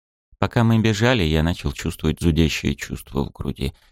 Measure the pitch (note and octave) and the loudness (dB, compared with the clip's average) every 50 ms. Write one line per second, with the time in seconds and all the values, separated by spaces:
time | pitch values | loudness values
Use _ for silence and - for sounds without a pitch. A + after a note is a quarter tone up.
0 | _ _ _ _ _ _ _ - G2 G2 - B2 A#2 A2+ A2+ A2 G#2 A2 G#2+ G2 | _ _ _ _ _ _ _ -6 -4 -2 2 2 4 4 4 4 4 2 2 2
1 | A2+ A#2+ C3 A2+ F2 D#2 D#2 D#2+ D#2 E2+ F2 - - D2 C2+ - - E2 - - | 2 2 2 2 2 2 2 2 2 0 -2 -2 -4 -8 -6 -4 -6 -6 -6 -2
2 | - D#2 D2 - - E2+ D#2+ D2+ E2 D2+ - - - D2+ C#2 - - - C2+ - | -2 -2 -2 0 2 2 4 4 2 2 0 -2 -4 -4 -4 -4 -8 -10 -12 -12
3 | - - - C#2 C2+ - - - - C#2 C2+ - - - - _ _ _ | -12 -8 -6 -6 -6 -6 -8 -10 -8 -8 -6 -6 -6 -8 -8 _ _ _